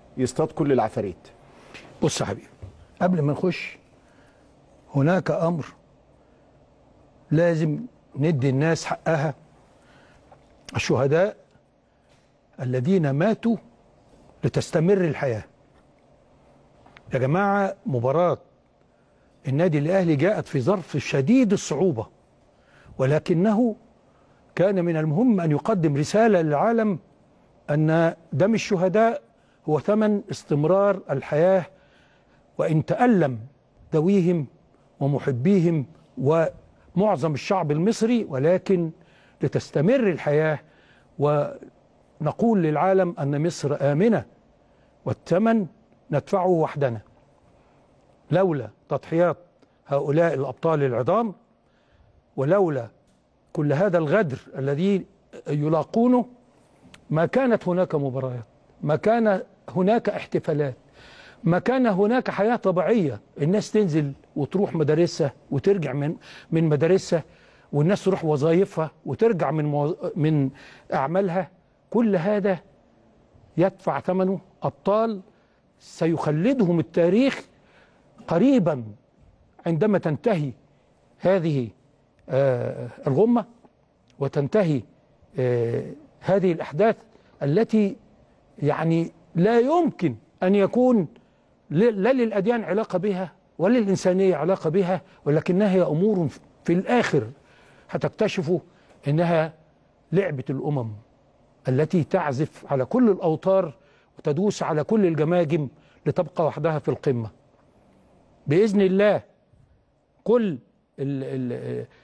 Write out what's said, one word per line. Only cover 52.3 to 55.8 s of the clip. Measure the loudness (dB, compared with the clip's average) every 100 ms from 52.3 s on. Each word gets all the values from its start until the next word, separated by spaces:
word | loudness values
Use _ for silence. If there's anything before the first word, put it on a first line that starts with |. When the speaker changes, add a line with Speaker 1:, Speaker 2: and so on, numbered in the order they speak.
| -4
Speaker 2:
ولولا | 0 2 2 -2 -8 _ _ _ _ _ _
كل | -4 0
هذا | 2 2 2
الغدر | 2 0 0 -6 -12 -8
الذي | -4 -2 0 0 -4 _ _ -16 -6
يلاقونه، | -4 0 0